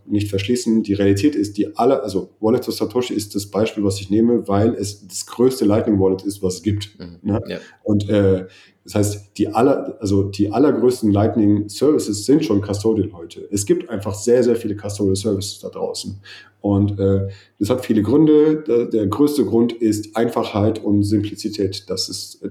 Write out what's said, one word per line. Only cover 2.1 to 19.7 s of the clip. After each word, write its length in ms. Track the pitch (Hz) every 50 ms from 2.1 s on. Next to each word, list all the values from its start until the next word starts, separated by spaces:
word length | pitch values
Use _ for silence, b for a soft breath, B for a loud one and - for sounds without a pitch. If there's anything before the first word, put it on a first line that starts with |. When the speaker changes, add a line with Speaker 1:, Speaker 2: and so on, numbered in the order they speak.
| 95 92 - - _ _
Speaker 1:
Wallet 280 | 104 110 123 120 -
of 80 | - -
Satoshi 380 | - 113 98 - 123 123 - 117
ist 220 | 107 101 - -
das 120 | 98 101
Beispiel, 360 | - - 95 - - - - 101
was 160 | 101 98 101
ich 80 | 98 92
nehme, 380 | 101 110 117 117 120 113 -
weil 260 | - 98 101 107 120 -
es 340 | - 101 98 - - -
das 180 | 92 - - -
größte 400 | - - - 120 131 131 - 110
Lightning 340 | 101 - - 113 117 104 98
Wallet 240 | 95 95 95 92 -
ist, 180 | 101 95 - 95
was 120 | 92 90
es 80 | - -
gibt, 340 | 110 101 101 101 - - -
Speaker 2:
Mhm. 200 | 87 87 85 90
Speaker 1:
ne? 200 | - 104 101 110 104
Speaker 2:
Ja. 100 | - 90 B B B B B -
Speaker 1:
Und, 260 | 107 104 101 101 101
äh, 360 | 107 104 98 95 95 92 92 B B B B B B _ _
das 120 | - -
heißt, 420 | 104 101 101 101 - - _ _
die 120 | - 98 -
aller-, 480 | - 110 120 143 135 - 92 92 - -
also 240 | 113 98 101 98 98
die 260 | 98 101 - 101 98
allergrößten 640 | 107 120 147 147 123 117 110 127 123 - 110 107
Lightning 560 | 98 101 107 110 - 120 104 101 104 104 104
Services 580 | - - - 123 147 151 123 98 117 101 98 -
sind 200 | - 139 160 156
schon 160 | - 104 101
custodial 500 | 98 104 98 101 - 113 110 104 92 -
heute. 340 | - 87 85 85 - - - -
Es 140 | 101 101 -
gibt 240 | - 175 170 - -
einfach 240 | 113 98 98 107 101
sehr, 300 | - - 120 117 127 117
sehr 120 | 123 120
viele 220 | - - 107 101
custodial 400 | 101 - 104 101 - 101 95 95
Services 420 | 98 - 113 101 95 98 - - -
da 80 | -
draußen. 540 | 92 - 90 92 92 - - - - 98 98 B B B B B B B _
Und, 380 | - 101 101 98 101 98 101 101
äh, 280 | 98 98 98 98 98 98 B B B B B -
das 100 | 104 104
hat 160 | 127 127 -
viele 160 | - 113 107
Gründe. 640 | 101 104 127 151 156 151 151 151 151 156 156 156 -
Der, 180 | - 120 113 117
der 220 | - 113 110 104
größte 380 | 98 98 - 147 147 147 - 113
Grund 280 | 98 110 117 120 117